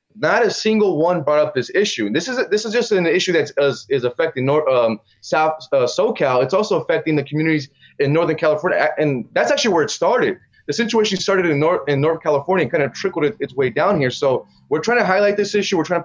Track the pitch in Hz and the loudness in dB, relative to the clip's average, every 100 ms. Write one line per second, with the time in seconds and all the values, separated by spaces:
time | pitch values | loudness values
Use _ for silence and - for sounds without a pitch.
0 | _ 107 151 214 220 - 220 220 208 151 | _ -4 0 2 2 0 0 2 2 2
1 | 165 180 147 151 147 131 120 165 208 - | 2 0 0 2 0 -2 -2 0 0 -2
2 | 101 131 214 254 214 208 220 233 233 196 | -2 -2 -2 -2 0 -2 0 -2 0 2
3 | 165 175 185 165 131 - 143 120 - 135 | 2 2 2 0 0 0 0 0 -2 -2
4 | 120 - 123 127 131 147 151 127 113 107 | -2 -2 -4 -2 0 0 2 2 2 0
5 | _ _ - - - - - 139 123 - | _ _ -4 0 0 -2 -2 0 0 0
6 | 220 - - 226 - 185 208 170 - 160 | -2 0 0 2 2 0 0 -2 0 -2
7 | 156 151 139 151 160 156 131 _ - - | 0 -2 -2 -2 0 -2 -4 _ -12 -2
8 | 139 156 165 160 156 151 180 - 151 - | 0 2 0 0 0 0 0 0 0 0
9 | 151 127 - 180 208 285 233 170 143 - | -2 -2 -4 -2 0 0 2 2 0 0
10 | 175 247 226 - _ _ - 147 226 226 | 0 0 0 -4 _ _ -8 -4 0 0
11 | 208 185 - 190 175 143 156 180 - 139 | 0 -2 -2 0 0 2 0 0 -2 0
12 | 151 160 160 139 135 185 135 165 131 - | 0 -2 0 -2 0 0 0 0 -2 -2
13 | 190 - 147 - 143 135 131 127 180 180 | -6 -2 -2 -2 -8 -2 -2 0 0 2
14 | 127 - 139 123 - _ - 151 185 240 | 0 0 0 0 -4 _ -4 -4 0 0
15 | 185 190 202 208 202 208 196 185 151 175 | 2 2 2 2 0 -2 0 -2 0 -2